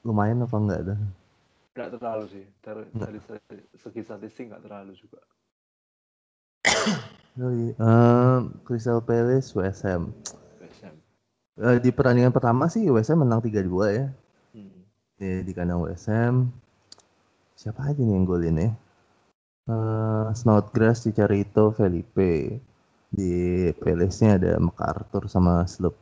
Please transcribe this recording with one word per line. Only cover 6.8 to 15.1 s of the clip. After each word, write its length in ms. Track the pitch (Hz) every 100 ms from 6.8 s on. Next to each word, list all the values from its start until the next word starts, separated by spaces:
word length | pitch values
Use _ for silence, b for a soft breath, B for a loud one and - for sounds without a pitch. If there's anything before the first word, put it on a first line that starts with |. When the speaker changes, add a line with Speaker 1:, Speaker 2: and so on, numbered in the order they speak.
| 208 156 113 - _ 127
Speaker 1:
Yoi. 380 | 127 120 117
Ehm, 680 | 117 113 113 120 120 127 127 113 -
Crystal 380 | - 120 117 117
Palace, 520 | 117 117 120 131 131
West 280 | 104 95 98
Ham. 280 | 101 90 82 - - - - _
Speaker 2:
West 220 | 90 -
Ham. 140 | 95 78 _ _ _ _ _ -
Speaker 1:
Eh, 220 | 110 120
di 100 | 123
pertandingan 420 | 120 131 123 123
pertama 360 | 127 123 123 165
sih 160 | 226 202
West 220 | 117 113
Ham 120 | 165
menang 180 | 131 113
tiga 220 | 117 104
dua 300 | 92 92 104
ya. 140 | 107 135 135 _ _ _
Speaker 2:
Hmm. 320 | 110 98 90 _ _ _